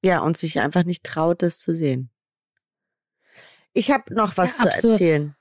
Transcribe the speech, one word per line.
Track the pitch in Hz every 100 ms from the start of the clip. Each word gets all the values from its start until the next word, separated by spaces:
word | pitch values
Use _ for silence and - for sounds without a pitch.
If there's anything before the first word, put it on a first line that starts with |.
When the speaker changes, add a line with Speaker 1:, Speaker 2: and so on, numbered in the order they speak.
Speaker 1:
Ja, | 190 175
und | 156 165
sich | 160 -
einfach | 139 180
nicht | 170 175
traut, | - - 160 170
das | 175 -
zu | -
sehen. | 165 151 127 127 _ _ _ _ _ _ _ _ _ _ _ _ - - - _
Ich | - 220
hab | 277 -
noch | - 208 185
was | 180 -
Speaker 2:
Ja, |
Speaker 1:
zu | 214
Speaker 2:
absurd. | - 226
Speaker 1:
erzählen. | 214 175 151 147 -